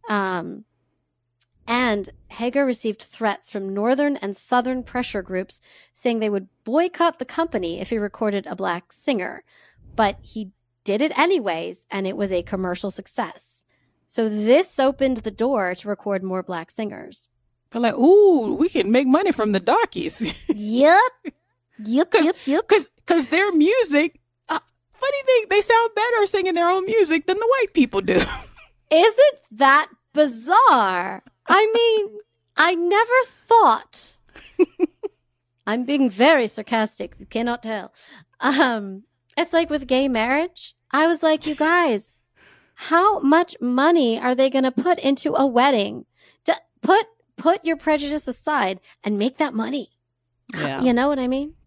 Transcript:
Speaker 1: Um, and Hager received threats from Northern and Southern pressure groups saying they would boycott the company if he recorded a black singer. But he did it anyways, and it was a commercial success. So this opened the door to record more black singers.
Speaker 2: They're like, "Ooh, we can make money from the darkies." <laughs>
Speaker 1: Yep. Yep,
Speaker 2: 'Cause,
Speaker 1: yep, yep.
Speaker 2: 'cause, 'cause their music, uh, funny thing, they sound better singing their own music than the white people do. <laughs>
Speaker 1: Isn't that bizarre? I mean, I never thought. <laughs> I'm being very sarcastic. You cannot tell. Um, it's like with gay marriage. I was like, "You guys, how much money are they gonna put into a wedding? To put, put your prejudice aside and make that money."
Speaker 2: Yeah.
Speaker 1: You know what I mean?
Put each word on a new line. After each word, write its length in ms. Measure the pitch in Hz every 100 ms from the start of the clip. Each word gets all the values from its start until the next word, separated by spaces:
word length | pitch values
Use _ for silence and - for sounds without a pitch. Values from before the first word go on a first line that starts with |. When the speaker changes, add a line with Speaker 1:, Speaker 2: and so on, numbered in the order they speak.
| 508
Speaker 1:
Um, 560 | 208 190 180 165 202 _ _ _ _ _ _ _ _ _ _ -
and 420 | 240 247 208 190 - _
Hager 360 | - 233 269
received 380 | 269 240 220 208
threats 480 | - - 220 196 -
from 240 | 202 196
Northern 420 | 196 220 262 294 277
and 180 | 196 196
Southern 460 | - 247 247 254
pressure 380 | 240 247 247 208
groups 380 | 185 185 - - _ _ _
saying 260 | - 247 226
they 120 | 214
would 180 | 196 190 _
boycott 540 | - 277 349 - 339 320
the 60 | 254
company 540 | - 330 220 247 170
if 100 | 190
he 80 | 226
recorded 480 | 208 - 214 202 -
a 100 | 185
black 360 | 190 175 _
singer. 520 | - - 233 180 - _ _ _ _ -
But 240 | - 208 202
he 300 | - 220 196 _ _ _
did 180 | - 208
it 140 | 302 -
anyways, 680 | 330 370 202 165 170 - -
and 160 | 202 190
it 100 | 196
was 160 | 196
a 100 | 180
commercial 480 | 175 190 185 180 202
success. 760 | - - - 196 - - - _ _ _ _ _
So 220 | - 226
this 480 | 214 214 277 370 -
opened 400 | 262 269 269 240
the 120 | 214
door 440 | 196 233 254 185
to 140 | 180 208
record 340 | 202 208 196
more 200 | 190 185
black 280 | 185 175 165
singers. 580 | - 214 202 - - - _ _ _ _
Speaker 2:
They're 120 | 233
like, 120 | 240 -
"Ooh, 560 | 269 403 403 311 220
we 160 | - 339
can 200 | 269 190
make 160 | 247 269
money 260 | 294 392
from 200 | - 214
the 80 | 196
darkies." 640 | 196 381 466 - - - 214 - -
<laughs> 0 |
Speaker 1:
Yep. 540 | 214 208 233 285 370 508 _ 330 _ _ _ _ -
Yep, 260 | 214 247 339
Speaker 2:
'Cause, 140 | 440
Speaker 1:
yep, 120 | 320 - -
yep. 200 | 294 -
Speaker 2:
'cause, 200 | 403 - _ -
'cause 200 | 339 254
their 260 | 330 403
music, 680 | 330 311 508 381 285 330 _ _ _ -
uh, 100 | 320 _ _ _
funny 280 | _ 539 554 523
thing, 180 | 508 427
they 100 | 403
sound 300 | 415 453 466
better 320 | 427 466 466 403
singing 280 | 392 370
their 160 | 339 349
own 160 | 381 381
music 400 | 440 349 320 359
than 100 | 381
the 80 | 466
white 280 | 539 440
people 260 | - 247 196
do. 180 | 190 180 - - -
<laughs> 360 | - - _ _
Speaker 1:
Isn't 480 | 311 440 427 587 554 _
that 360 | 214 269 285 - _ _
bizarre? 1080 | 294 302 226 247 403 523 277 196 180 190 190 _ _ -
I 200 | 370 440
mean, 460 | 453 466 440 415 415 _ _ _ -
I 180 | 330
never 380 | 339 349 403 466 508
thought. 920 | 494 - - 466 339 220 - - - - _ - - -
<laughs> 1080 | - - 359 _ - _ _ _ _ _ -
I'm 180 | 233
being 260 | 247 285 254
very 360 | 185 269 302 220
sarcastic. 680 | - 208 226 214 - 202 -
You 80 | 196
cannot 360 | 220 240 240
tell. 300 | 226 214 185 _ - - _ _
Um, 640 | 269 277 269 226 202 190 _ _ _ -
it's 160 | 330
like 180 | 330 330
with 160 | 302 262
gay 220 | 254 269
marriage. 640 | 233 233 277 349 - - _ _
I 160 | 277 330
was 160 | 320
like, 240 | 320 311 311
"You 80 |
guys, 680 | 294 302 349 330 208 - - _ _ _ _ _
how 460 | _ - 330 392 392
much 360 | 269 320 349 -
money 580 | 240 247 302 339 240 226
are 160 | 247
they 160 | 254 269
gonna 220 | 262 262
put 260 | - 359 349
into 360 | 277 277 311
a 120 | - 269
wedding? 600 | 240 277 247 202 214 - _ _ _ -
To 80 | - _ _
put, 240 | 226 392 440 _ _ -
put 280 | 311 392
your 120 | 320 311
prejudice 500 | 311 302 285 294 262
aside 540 | 247 - 294 190 185 _ _
and 120 | 208 208
make 200 | 226 254
that 160 | 294
money." 360 | 220 226 277 208 _ _ _ _ _ _
Speaker 2:
Yeah. 280 | 160 151 135
Speaker 1:
You 100 | 254
know 160 | 240 277
what 100 | 277
I 100 | 247
mean? 260 | 262 294 -